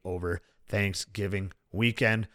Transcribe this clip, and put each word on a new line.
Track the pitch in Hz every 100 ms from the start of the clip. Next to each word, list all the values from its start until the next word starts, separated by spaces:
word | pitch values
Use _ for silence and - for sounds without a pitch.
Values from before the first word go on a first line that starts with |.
| 92
over | 90 87 85 _ _ -
Thanksgiving | 101 101 92 - 104 98 98 95 - -
weekend. | 95 117 113 117 110 107